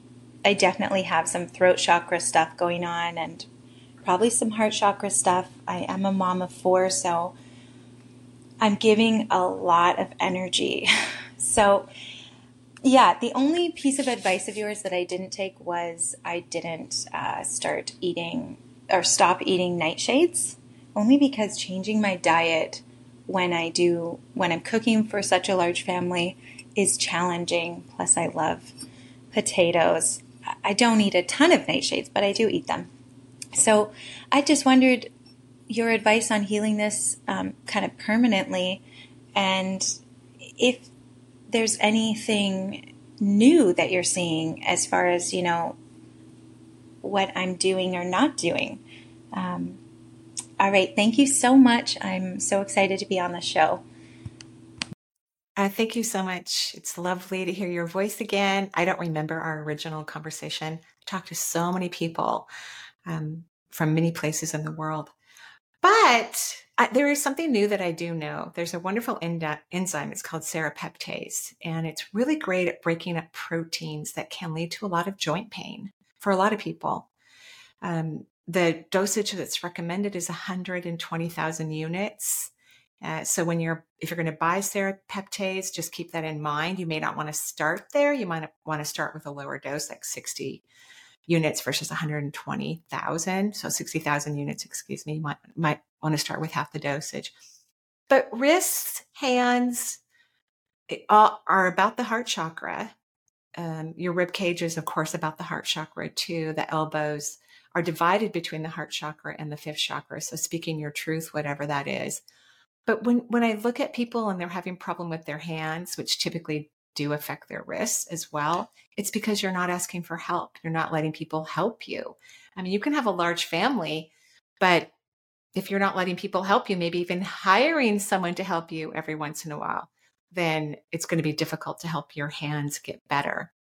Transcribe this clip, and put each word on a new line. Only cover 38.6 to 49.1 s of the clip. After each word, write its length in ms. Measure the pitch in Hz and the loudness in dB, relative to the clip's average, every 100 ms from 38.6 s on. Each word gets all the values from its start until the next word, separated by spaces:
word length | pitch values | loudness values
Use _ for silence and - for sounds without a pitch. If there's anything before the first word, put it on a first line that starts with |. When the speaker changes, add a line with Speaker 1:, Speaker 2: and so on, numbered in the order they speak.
| 185 190 - - - - - 202 | -2 -4 -10 -20 -20 -20 -6 0
Speaker 1:
and 500 | 190 190 190 190 - - - - - - - - | 2 2 0 -2 -4 -6 -10 -20 -20 -20 -18 0
if 220 | 247 247 - - - - - - - | 2 2 -4 -20 -20 -20 -20 -20 -2
there's 280 | 233 220 - | 0 2 2
anything 1120 | 214 220 220 220 - 208 202 190 190 208 - - - - | 2 2 2 -2 0 2 2 0 -4 -8 -14 -20 -16 -2
new 540 | 202 202 240 339 208 | 2 6 8 10 8
that 180 | 175 165 | 4 2
you're 120 | 185 | 2
seeing 640 | 175 185 170 160 160 160 - | 0 0 0 0 -2 -2 0
as 200 | 180 - | 0 2
far 220 | 185 180 | 2 4
as, 260 | 175 175 | 2 0
you 80 | 185 | -2
know, 340 | 175 170 170 - - - - - - - - - - - - - | 0 0 -2 -8 -16 -20 -20 -20 -20 -20 -20 -20 -20 -20 -20 -12
what 280 | - 202 190 185 | -4 0 0 0
I'm 200 | 185 180 | -2 0
doing 400 | 190 190 185 180 | 0 2 0 -2
or 100 | 180 | 0
not 320 | 180 302 - | 2 2 2
doing. 420 | 170 - - - - - - | -2 0 -2 -6 -16 -20 -20